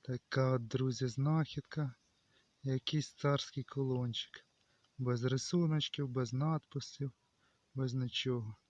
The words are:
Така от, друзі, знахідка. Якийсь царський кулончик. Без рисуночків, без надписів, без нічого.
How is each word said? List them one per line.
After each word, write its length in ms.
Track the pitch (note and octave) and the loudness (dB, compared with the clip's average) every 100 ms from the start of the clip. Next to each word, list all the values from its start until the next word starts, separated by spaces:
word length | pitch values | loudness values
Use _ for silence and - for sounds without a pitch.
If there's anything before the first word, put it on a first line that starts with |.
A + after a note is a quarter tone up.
Така 500 | - B2 _ - C3 | -6 -8 _ 2 4
от, 160 | C3 A2+ | 2 0
друзі, 400 | B2+ C3 B2 C3 | 0 0 0 -2
знахідка. 840 | A#2 C#3 D#3+ D3+ - - - C#3+ B2 _ _ _ _ _ _ | 0 2 4 2 -4 -8 -4 -4 -6 _ _ _ _ _ _
Якийсь 500 | C3+ C3 - D3+ C#3 | -2 -2 0 -2 -2
царський 500 | - C#3+ C#3+ - - | -2 2 2 0 -8
кулончик. 800 | B2+ - C3+ B2 B2 A#2 - - _ _ _ _ _ - | -8 -4 -2 0 -2 -4 -8 -12 _ _ _ _ _ -4
Без 260 | B2+ B2 | 0 2
рисуночків, 840 | B2+ C3 - F3 E3+ D#3 C#3+ - C#3+ | 2 0 2 2 4 2 0 -4 -2
без 260 | B2+ B2 | -2 0
надписів, 760 | B2+ D3+ D#3+ _ C#3+ - - C#3 - _ _ _ _ _ | 0 0 0 _ -8 -8 -6 -8 -8 _ _ _ _ _
без 200 | C3 C3 | -2 0
нічого. 600 | B2+ B2 - B2+ B2 A2 G#2+ _ | 0 -2 -2 0 0 -2 -10 _